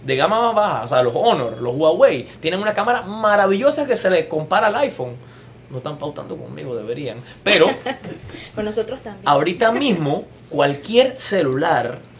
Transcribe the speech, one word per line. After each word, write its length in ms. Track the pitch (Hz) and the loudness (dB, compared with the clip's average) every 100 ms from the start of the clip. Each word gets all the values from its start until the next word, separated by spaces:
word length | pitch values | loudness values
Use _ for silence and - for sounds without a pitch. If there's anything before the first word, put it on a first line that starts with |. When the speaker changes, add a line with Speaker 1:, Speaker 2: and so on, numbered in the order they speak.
Speaker 1:
de 140 | 135 131 | -4 0
gama 240 | 165 220 | 2 2
más 140 | 233 | 0
baja, 280 | 214 208 131 | 2 0 0
o 60 | 120 | 0
sea, 140 | 127 | 2
los 120 | 123 | 2
Honor, 440 | 120 233 175 117 113 | 2 2 2 0 -4
los 160 | 120 131 | -4 0
Huawei, 500 | 160 180 269 143 120 - | 2 6 4 4 -6 -8
tienen 180 | 156 185 | -4 -2
una 100 | 214 | -2
cámara 300 | 202 220 240 | -2 0 -2
maravillosa 840 | 185 214 214 208 196 196 277 302 269 | -4 -2 2 4 4 2 2 0 0
que 120 | 226 | 0
se 100 | 190 | 2
le 180 | 180 156 | 2 0
compara 420 | 156 156 190 220 | -4 0 2 2
al 80 | 226 | 0
iPhone. 400 | 277 - 127 123 - - - - - | -2 -4 -10 -10 -18 -20 -20 -20 -14
No 80 | 131 | -12
están 220 | 147 143 | -10 -8
pautando 400 | 147 147 - - | -10 -10 -12 -12
conmigo, 360 | 123 143 139 | -12 -12 -10
deberían. 440 | 117 107 127 135 113 - - | -8 -8 -8 -8 -10 -14 -6
Pero 240 | 196 190 180 262 247 269 - | 2 6 6 2 -6 -8 -10
Speaker 2:
<laughs> 420 | - - - - | -16 -16 -16 -14
Con 100 | - | -8
nosotros 380 | 214 226 220 262 | -6 -4 -6 -8
también. 260 | 226 196 - | -12 -6 2
Speaker 1:
ahorita 440 | 143 165 180 226 | 2 2 2 2
mismo, 520 | 240 277 175 143 160 - - - | 2 2 0 0 -2 -6 -16 -6
cualquier 680 | 147 143 143 - 233 262 - | 0 0 0 0 4 4 2
celular, 800 | - 196 139 131 165 139 120 127 - - | -2 0 0 0 2 2 0 -6 -14 -20